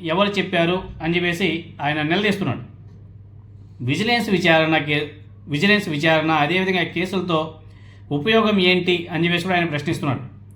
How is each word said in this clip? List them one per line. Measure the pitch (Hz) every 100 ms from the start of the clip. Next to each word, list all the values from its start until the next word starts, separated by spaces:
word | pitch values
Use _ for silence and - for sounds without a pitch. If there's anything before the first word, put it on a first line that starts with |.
ఎవరు | 170 170 202
చెప్పారు | 196 165 175 170 185 185 -
అని | 160 170
చెప్పేసి | 175 170 190 165 160 -
ఆయన | 139 151
నిలదీస్తున్నాడు. | 151 175 214 - 147 110 - - - - - - - - - - - -
విజిలెన్స్ | 120 160 220 240 226
విచారణ | 185 165 160 160 156
కే-, | 147 147 151 - - - -
విజిలెన్స్ | 147 202 208 196
విచారణ, | 147 165 160 156
అదేవిధంగా | 156 147 180 185 185
కేసులతో | 160 170 185 190 170 160 160 - - - - - -
ఉపయోగం | 147 214 226 220 202
ఏంటి | 180 180 175 175 170
అని | 160
చెప్పేసి | 170 175
కూడా | 180 180
ఆయన | 170
ప్రశ్నిస్తున్నాడు. | 147 - 151 147 120 - - -